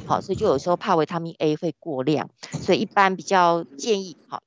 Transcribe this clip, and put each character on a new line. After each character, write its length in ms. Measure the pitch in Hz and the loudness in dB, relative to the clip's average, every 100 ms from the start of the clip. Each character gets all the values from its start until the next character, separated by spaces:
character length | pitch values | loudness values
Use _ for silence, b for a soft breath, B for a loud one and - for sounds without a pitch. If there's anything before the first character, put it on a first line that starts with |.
| - | -4
好， 140 | 95 | -2
所 100 | 190 | -2
以 60 | 190 | -2
就 80 | 214 | 2
有 120 | 139 | 2
时 120 | 175 | 0
候 80 | 175 | -2
怕 180 | 220 170 | 2 0
维 100 | 151 | 0
他 140 | 175 | -4
命 160 | 165 - | -8 -2
A 200 | 156 151 | -2 0
会 180 | 170 - | -4 -8
过 240 | 170 131 | -6 -2
量， 280 | 131 143 - _ B - | 0 0 -2 _ B -6
所 120 | - | 0
以 60 | 151 | 0
一 60 | 202 | 2
般 320 | 202 190 180 | 2 2 0
比 60 | |
较 420 | - 190 175 170 - | 0 4 4 2 -4
建 400 | - 240 196 185 | -8 -2 -2 -4
议， 100 | - _ | -16 _
好， 120 | - | -14